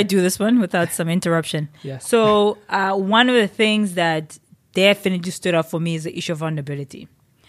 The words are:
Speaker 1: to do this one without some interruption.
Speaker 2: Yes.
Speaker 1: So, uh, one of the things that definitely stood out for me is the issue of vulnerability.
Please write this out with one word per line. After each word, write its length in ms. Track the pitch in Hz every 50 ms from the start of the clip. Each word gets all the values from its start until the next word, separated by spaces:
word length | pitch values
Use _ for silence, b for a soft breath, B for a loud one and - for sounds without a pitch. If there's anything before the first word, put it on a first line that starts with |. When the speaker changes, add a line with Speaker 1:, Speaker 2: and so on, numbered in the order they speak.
| 208
Speaker 1:
to 40 |
do 140 | 190 196 196
this 160 | 180 185 -
one 220 | - 202 220 247 247
without 320 | 196 175 - 180 170 170
some 160 | - - 170 165
interruption. 600 | 170 185 - 175 165 165 156 - - 156 151 147 b b -
Speaker 2:
Yes. 240 | 143 135 123 - -
Speaker 1:
So, 480 | 240 226 220 214 214 208 208 208 208 - - -
uh, 240 | - 196 190 190 196
one 340 | 202 196 190 214 226 247 254
of 60 | 247
the 120 | 240 214
things 460 | 190 - - 220 214 214 214 208 196 175
that 440 | 180 170 165 160 156 156 151 - - _ _ _ _ _ _ -
definitely 580 | 185 190 202 202 202 - 196 185 180 170 185
stood 240 | - - - 180 170
out 140 | 165 160 -
for 100 | - 160
me 160 | 165 170 165
is 80 | 160 156
the 140 | 165 -
issue 160 | 175 160 - 170
of 60 | 151
vulnerability. 680 | 160 160 156 147 139 143 143 143 143 135 - - - - _ _ _ _ _ B B